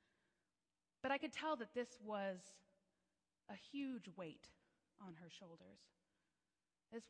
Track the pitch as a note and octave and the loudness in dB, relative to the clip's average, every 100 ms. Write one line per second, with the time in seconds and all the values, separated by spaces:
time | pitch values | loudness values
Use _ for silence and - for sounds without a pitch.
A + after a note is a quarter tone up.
0 | _ _ _ _ _ _ _ _ _ _ | _ _ _ _ _ _ _ _ _ _
1 | C4 C#4 D4+ - D#4 D4+ G#3+ B3 A#3+ - | 4 4 4 2 4 4 4 2 0 -2
2 | G#3+ G#3 G3 F#3 - - - _ _ _ | 0 2 2 0 -4 -16 -20 _ _ _
3 | _ _ _ _ - G3 - C#4 C4+ B3 | _ _ _ _ -10 -10 -4 0 2 0
4 | F#3 F#3 E3 - - - _ _ _ - | -2 -4 -4 -4 -12 -20 _ _ _ -14
5 | G3 E3 E3+ - F3+ E3 F3+ G3+ - _ | -10 -10 -10 -10 -10 -12 -14 -18 -20 _
6 | _ _ _ _ _ _ _ _ _ A#3 | _ _ _ _ _ _ _ _ _ -6
7 | - | 2